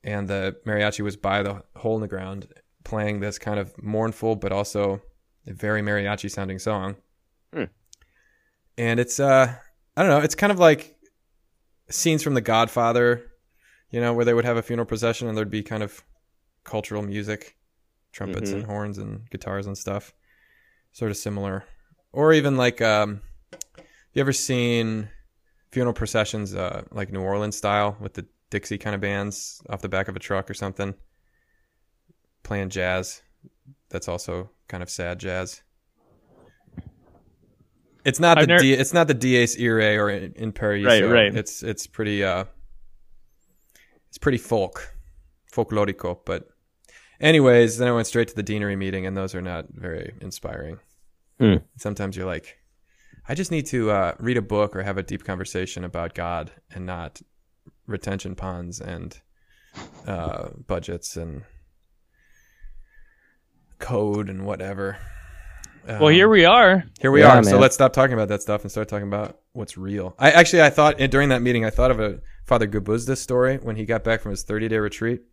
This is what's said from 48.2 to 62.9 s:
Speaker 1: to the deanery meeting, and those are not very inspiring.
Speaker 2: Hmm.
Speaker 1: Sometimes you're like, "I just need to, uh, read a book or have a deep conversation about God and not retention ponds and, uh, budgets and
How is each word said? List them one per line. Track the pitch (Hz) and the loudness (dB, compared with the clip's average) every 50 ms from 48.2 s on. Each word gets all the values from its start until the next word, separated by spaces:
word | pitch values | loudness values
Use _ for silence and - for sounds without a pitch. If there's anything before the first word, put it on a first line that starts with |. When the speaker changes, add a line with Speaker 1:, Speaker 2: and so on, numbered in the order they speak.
| 117 | -2
Speaker 1:
to | - - | -2 -4
the | 110 104 | -8 -6
deanery | 98 107 107 104 101 98 | -6 -4 -4 -4 -4 -4
meeting, | 98 98 95 92 95 92 | -4 -4 -4 -6 -6 -6
and | 95 95 | -6 -6
those | 98 95 95 - | -6 -6 -6 -8
are | 92 | -8
not | 90 92 87 82 - - | -8 -8 -8 -10 -12 -14
very | - - - 90 82 - - - - - | -16 -14 -12 -10 -10 -10 -10 -12 -16 -16
inspiring. | - 95 - - - 80 78 73 71 78 82 - _ _ _ _ _ _ _ _ _ _ _ _ | -16 -16 -14 -12 -12 -12 -12 -10 -12 -12 -14 -16 _ _ _ _ _ _ _ _ _ _ _ _
Speaker 2:
Hmm. | 123 110 95 76 - _ _ | 4 6 6 4 0 _ _
Speaker 1:
Sometimes | - - 104 104 98 101 98 92 | -10 -8 -8 -6 -6 -8 -8 -8
you're | 95 92 | -8 -8
like, | 92 87 80 - - - _ _ _ _ _ _ _ _ _ _ - - - - | -6 -6 -8 -10 -14 -20 _ _ _ _ _ _ _ _ _ _ -20 -20 -20 -12
"I | - 127 | -10 -6
just | 156 190 - | -6 -4 -4
need | 170 151 135 | -4 -4 -4
to, | - - 123 113 107 | -2 -4 -2 0 0
uh, | 104 98 92 87 - - | 2 2 0 0 -2 -4
read | - 117 123 | -4 -2 -2
a | 120 | -2
book | 101 98 104 104 104 101 - | -2 -2 0 0 0 0 -2
or | 95 95 | -6 -6
have | 101 95 | -6 -6
a | 98 92 | -6 -6
deep | - 98 92 - | -8 -10 -10 -8
conversation | - 98 90 90 - - 92 92 92 - 90 90 | -8 -8 -8 -8 -8 -6 -6 -6 -6 -8 -10 -12
about | 90 - 87 85 85 - | -8 -8 -8 -8 -8 -8
God | - 87 87 87 82 78 78 - _ _ _ - | -8 -8 -6 -6 -6 -8 -10 -16 _ _ _ -16
and | 95 90 | -14 -12
not | 92 90 87 85 76 _ - - _ _ _ _ _ _ _ _ - _ _ _ | -10 -10 -10 -12 -14 _ -20 -20 _ _ _ _ _ _ _ _ -20 _ _ _
retention | - 104 92 - 104 98 98 - 95 92 | -10 -10 -8 -8 -8 -8 -8 -8 -12 -12
ponds | - - 95 90 87 87 87 87 - | -10 -10 -10 -10 -10 -12 -12 -14 -14
and, | - 90 90 85 87 85 - - _ _ _ _ _ _ _ _ _ _ _ - - - - - - | -12 -12 -12 -12 -12 -14 -16 -20 _ _ _ _ _ _ _ _ _ _ _ -20 -20 -20 -20 -18 -12
uh, | - 98 87 82 80 - 50 50 - - - - | -10 -8 -6 -6 -8 -8 -8 -12 -14 -16 -18 -8
budgets | - 95 87 82 - 87 87 - - - | -6 -6 -6 -6 -8 -12 -10 -12 -12 -12
and | 87 85 82 73 69 - _ _ - _ _ _ _ _ _ _ _ _ _ _ _ _ _ _ _ _ _ _ _ - - - - - _ | -10 -10 -10 -12 -14 -16 _ _ -20 _ _ _ _ _ _ _ _ _ _ _ _ _ _ _ _ _ _ _ _ -18 -16 -16 -16 -18 _